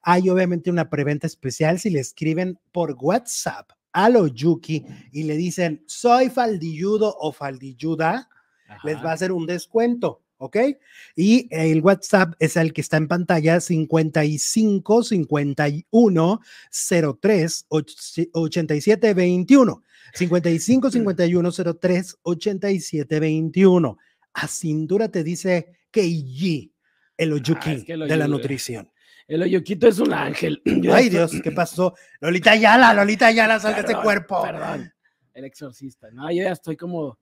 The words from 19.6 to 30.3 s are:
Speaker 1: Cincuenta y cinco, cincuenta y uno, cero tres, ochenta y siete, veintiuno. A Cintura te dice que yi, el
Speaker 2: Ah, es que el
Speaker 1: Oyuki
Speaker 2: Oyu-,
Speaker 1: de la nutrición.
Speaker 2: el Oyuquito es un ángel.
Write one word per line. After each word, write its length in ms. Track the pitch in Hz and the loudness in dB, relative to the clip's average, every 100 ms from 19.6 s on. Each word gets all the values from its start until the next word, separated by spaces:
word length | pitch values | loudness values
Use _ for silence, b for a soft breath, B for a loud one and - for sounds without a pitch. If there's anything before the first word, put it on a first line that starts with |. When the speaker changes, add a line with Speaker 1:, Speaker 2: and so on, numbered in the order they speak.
| 233 - b b b | 6 2 b b b
Speaker 1:
Cincuenta 360 | - 180 175 170 | -6 0 0 2
y 100 | 160 | 0
cinco, 300 | - 254 254 | 2 2 2
cincuenta 340 | 233 208 180 175 | 0 -2 0 2
y 100 | 180 | 2
uno, 160 | 170 | 0
cero 260 | 175 175 165 | -2 -6 -2
tres, 400 | 180 180 185 - | 0 0 -2 -10
ochenta 460 | 165 170 208 190 202 | -6 -4 -4 -4 -2
y 80 | 196 | -4
siete, 400 | 147 156 143 156 | -4 -6 -2 -2
veintiuno. 800 | 156 156 160 175 190 180 143 101 _ _ _ | 0 -2 -2 4 6 6 2 -4 _ _ _
A 140 | - 156 | -10 -8
Cintura 640 | - 165 151 156 196 220 | -6 -4 -4 -2 -2 -2
te 140 | 190 | -4
dice 500 | 156 175 190 175 - _ _ | -4 -4 -2 -2 -4 _ _
que 180 | 226 185 | 0 0
yi, 640 | 165 131 127 185 151 98 _ _ _ _ - | -2 -6 -6 -4 -4 -6 _ _ _ _ -4
el 160 | 160 | -2
Speaker 2:
Ah, 380 | 147 127 160 156 | -2 -2 -2 -2
es 120 | 143 | -6
que 100 | - | -8
el 80 | 165 | -10
Speaker 1:
Oyuki 20 | |
Speaker 2:
Oyu-, 40 | 151 | -2
Speaker 1:
de 100 | 156 | 0
la 100 | 147 | 0
nutrición. 640 | 143 - 135 - 113 92 _ b b _ | -2 -4 -8 -8 -12 -14 _ b b _
Speaker 2:
el 160 | 156 | -4
Oyuquito 440 | 185 180 156 190 233 | 0 -2 -2 -2 -2
es 120 | 196 | -2
un 120 | 240 | -4
ángel. 480 | - - | -4 -6